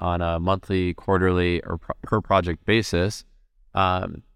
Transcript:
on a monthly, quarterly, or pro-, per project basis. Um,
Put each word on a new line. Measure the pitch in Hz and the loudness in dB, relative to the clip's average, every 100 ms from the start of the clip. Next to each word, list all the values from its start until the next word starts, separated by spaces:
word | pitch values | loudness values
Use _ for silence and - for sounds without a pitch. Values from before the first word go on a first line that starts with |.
on | 87 87 | -4 -2
a | 85 82 | -2 -2
monthly, | 87 95 - 95 90 | 0 -2 0 -2 0
quarterly, | 85 - 92 92 90 87 87 | -2 0 2 2 2 2 0
or | - 87 | -4 -8
pro-, | - - | -8 -10
per | - 107 | -2 -2
project | - 98 87 82 - | 2 2 2 -4 0
basis. | 110 107 85 95 - - _ _ _ _ | 0 2 0 0 -2 -14 _ _ _ _
Um, | 98 92 92 90 - - | -2 0 0 -4 -10 -18